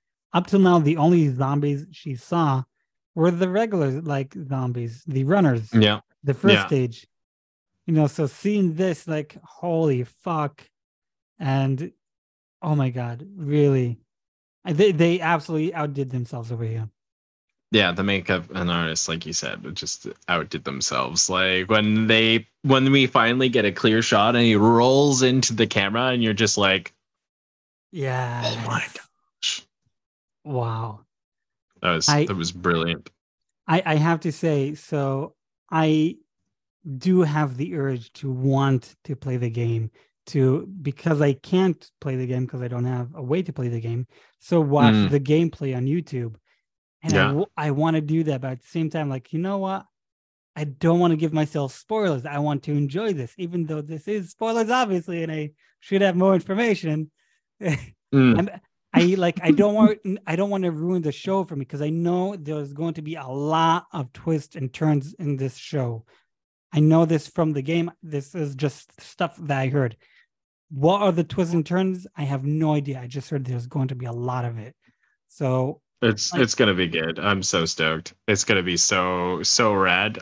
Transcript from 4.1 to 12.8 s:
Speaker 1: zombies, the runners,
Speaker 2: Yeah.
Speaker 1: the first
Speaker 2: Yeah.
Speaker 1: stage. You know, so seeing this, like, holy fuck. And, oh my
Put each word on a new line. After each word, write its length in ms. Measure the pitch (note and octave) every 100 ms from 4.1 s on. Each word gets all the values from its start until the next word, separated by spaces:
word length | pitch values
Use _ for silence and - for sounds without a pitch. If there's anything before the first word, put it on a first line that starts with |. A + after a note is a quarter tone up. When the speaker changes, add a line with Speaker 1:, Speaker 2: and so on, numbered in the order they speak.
| C#3 C#3 F#3 C#3
Speaker 1:
zombies, 540 | C3+ B2+ B2 A#2 A#2 -
the 160 | C3
runners, 460 | C3+ G3+ E3 A#2 A2
Speaker 2:
Yeah. 260 | A2+ G#2 G#2 - _
Speaker 1:
the 120 | C#3
first 200 | C3 G3
Speaker 2:
Yeah. 120 | G#3 F#3+
Speaker 1:
stage. 380 | C#3+ B2 A2+ - _ _ _ _ _ _ _ -
You 80 |
know, 120 | D#3+ D3
so 220 | - C#3+
seeing 460 | - G3 G#3 F#3
this, 340 | D#3 F#3 D#3+ -
like, 280 | D#3 D3+ -
holy 640 | - - F3 E3 D#3+ B2+
fuck. 580 | A#2+ _ - E3 C#3+ - - _ _ _ _ _ _ -
And, 520 | C#3 C3+ C3+ C3+ F3 - _ _ _ _ _ _
oh 120 | E3+
my 140 | D3